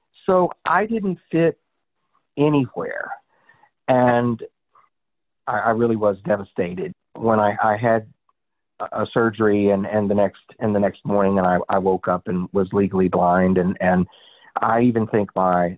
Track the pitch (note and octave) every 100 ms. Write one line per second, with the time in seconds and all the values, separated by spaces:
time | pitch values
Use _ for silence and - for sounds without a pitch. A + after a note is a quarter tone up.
0 | _ _ - F#3 F3 - - F3 G#3+ A3+
1 | G3 F3 - E3 E3 - _ _ _ _
2 | _ _ _ - D3 D3 B2 - E2 -
3 | - - _ _ _ _ _ _ - B2+
4 | B2 A#2+ A#2+ A2+ - _ _ _ _ _
5 | _ _ _ _ - A2+ A2 A2+ A#2 A2+
6 | G#2 G2 - G#2 F#2+ - F2+ F2+ E2+ -
7 | _ - A2+ A2 G#2 G#2 A2 G#2+ A#2 A2+
8 | A2 _ _ _ _ _ _ - - A2
9 | G#2+ B2 A2+ A2 G#2+ G#2 G2+ G2 G2 G#2+
10 | G2+ G2+ G2 - _ - A2 G2+ G2 -
11 | - G2+ G2 G2 F2+ F2+ - G2 F#2+ F#2
12 | - F2+ - F#2 F2+ G2 F#2 G2+ G2 F#2+
13 | F#2 F2+ F2+ F2+ F#2 F#2 F2+ - F#2 F#2
14 | F2 - - _ - - A2+ A#2 B2 A2+
15 | G#2+ A2 G2+ - F#2 F2+ F2